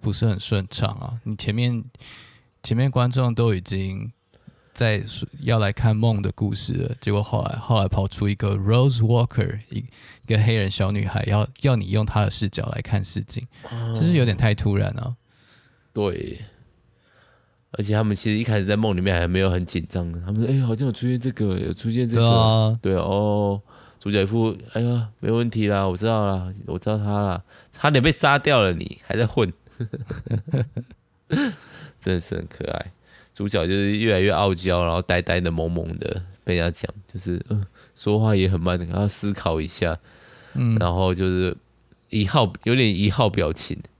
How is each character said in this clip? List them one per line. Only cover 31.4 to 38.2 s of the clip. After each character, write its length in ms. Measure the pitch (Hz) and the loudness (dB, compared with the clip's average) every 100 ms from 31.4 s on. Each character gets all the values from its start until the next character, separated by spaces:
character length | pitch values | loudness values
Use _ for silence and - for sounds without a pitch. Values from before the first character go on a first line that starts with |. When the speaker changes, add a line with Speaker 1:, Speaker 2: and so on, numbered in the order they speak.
| 277 165 - - - - - 90 | -2 -6 -16 -20 -20 -10 -4 -4
Speaker 2:
的 40 | |
是 160 | 82 90 | -4 -8
很 120 | 82 | -8
可 240 | - - | -10 -8
爱。 200 | - - - _ - _ | -6 -8 -16 _ -20 _
主 140 | - 101 | -8 -2
角 180 | 98 82 | 0 0
就 40 | |
是 260 | 98 101 104 | 0 0 2
越 160 | 113 | 2
来 80 | 98 | 4
越 100 | 98 | 4
傲 240 | 87 101 90 | 4 2 2
娇， 280 | 92 87 | 0 2
然 80 | 87 | 2
后 100 | 85 | 0
呆 200 | 92 90 | 0 0
呆 180 | 87 87 | 2 0
的、 120 | 87 | 0
萌 180 | 82 82 | -2 -2
萌 240 | 85 85 85 | -4 -4 -6
的， 240 | - - 90 - | -6 -6 -10 -12
被 120 | - 90 | -2 0
人 80 | |
家 80 | 85 | 0
讲 200 | 82 - - - | -2 -8 -12 -14
就 140 | 90 | -10
是、 240 | 90 87 - | -4 -6 -2
呃， 120 | 107 98 _ - | -4 -4 _ -20
说 260 | - - 104 | -8 0 2